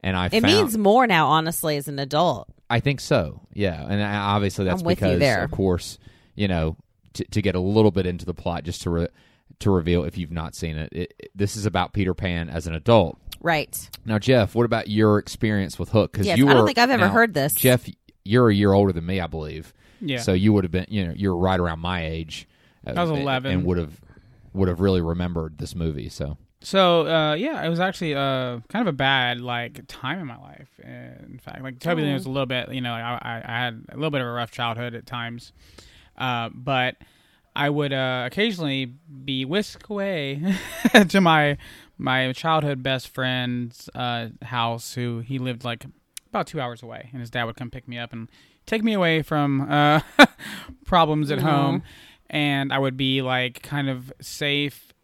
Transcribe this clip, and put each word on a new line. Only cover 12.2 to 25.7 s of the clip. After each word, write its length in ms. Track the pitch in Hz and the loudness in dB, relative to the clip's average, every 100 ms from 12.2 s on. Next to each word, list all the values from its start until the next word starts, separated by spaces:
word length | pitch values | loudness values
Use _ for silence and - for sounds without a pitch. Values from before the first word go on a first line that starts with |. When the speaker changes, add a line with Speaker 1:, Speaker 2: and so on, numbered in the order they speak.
| 95 87 85 | -2 -2 -4
Speaker 1:
as 180 | 80 82 | -6 -6
an 80 | 80 | -4
adult. 420 | 113 117 85 - - - | 4 6 6 -2 -16 -6
Speaker 2:
Right. 480 | - 156 - - - - - | 0 0 -2 -10 -14 -14 -2
Speaker 1:
Now, 140 | 110 | 0
Jeff, 340 | 123 127 98 | 4 4 4
what 120 | 110 120 | 2 2
about 220 | 113 - | 2 0
your 280 | 107 107 104 | 4 6 6
experience 600 | - - 110 104 95 - | 2 -4 0 0 -2 -4
with 100 | - | 2
Hook? 240 | 110 87 | 2 2
'Cause 140 | - 101 | 0 2
Speaker 2:
Yes, 100 | 113 | 6
Speaker 1:
you 100 | 139 | 6
Speaker 2:
I 60 | |
don't 80 | 123 | 8
Speaker 1:
were, 60 | 107 | 6
Speaker 2:
think 100 | - | 4
I've 140 | 247 | 4
ever 160 | 247 196 | 4 4
Speaker 1:
now, 40 | |
Speaker 2:
heard 220 | 214 233 | 4 4
this. 200 | 147 139 - | 2 -2 2
Speaker 1:
Jeff, 340 | 127 123 - - _ _ | 4 4 0 -18 _ _
you're 260 | 95 113 120 | 0 4 6
a 40 | |
year 200 | 101 101 | 6 6
older 180 | 98 101 | 6 4
than 120 | 85 82 | 2 -4
me, 120 | 95 | -4
I 80 | 82 | -4
believe. 460 | 82 76 78 78 _ _ _ | -6 -8 -10 -14 _ _ _
Speaker 3:
Yeah. 180 | 175 127 | -6 -4
Speaker 1:
So 120 | 113 | 2
you 220 | 92 101 | 4 6
would 100 | 101 | 4
have 80 | 90 | 2
been, 140 | 90 92 | -2 -4
you 200 | 104 87 | -4 -4
know, 60 | |
you're 220 | 80 98 87 | -2 -2 0
right 240 | 92 95 | 2 2
around 200 | 87 80 | 0 -2
my 260 | 85 90 80 | -4 -4 -4
age. 420 | 82 80 - - _ _ _ - | -6 -8 -12 -16 _ _ _ -8
Uh, 60 | - | -4
Speaker 3:
I 60 | |
was 80 | 170 | -2
Speaker 1:
and, 100 | 147 | -2
Speaker 3:
eleven. 320 | 139 127 135 | -2 -2 -2
Speaker 1:
and 140 | 110 87 | -2 0
would 120 | 87 | -2
have, 220 | 78 78 - - _ _ - | -4 -10 -20 -20 _ _ -12
would 160 | 95 95 | -2 0
have 100 | 85 | 2
really 220 | 98 92 | 2 2
remembered 560 | 82 85 87 85 80 76 | 0 -2 -2 -4 -6 -8
this 180 | 82 | -12